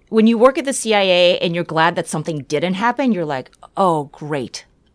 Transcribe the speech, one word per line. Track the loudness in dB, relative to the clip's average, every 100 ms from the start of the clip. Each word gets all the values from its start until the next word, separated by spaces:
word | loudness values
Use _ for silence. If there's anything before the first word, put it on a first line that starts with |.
| -4
when | 2 4
you | 6
work | 4 2
at |
the | -4
C | -4 0
I | 2
A | 4 4 4 2
and | -2
you're | -4
glad | -4 0 0 0
that | -6
something | -6 -6 -8 -4
didn't | -4 -2
happen, | -2 -2 -2 -2
you're | -2 -4
like, | -6 -10 _ -12 -2
"Oh, | 0 0
great. | -4 -12 -8 -6 -8 -12 -20 _ _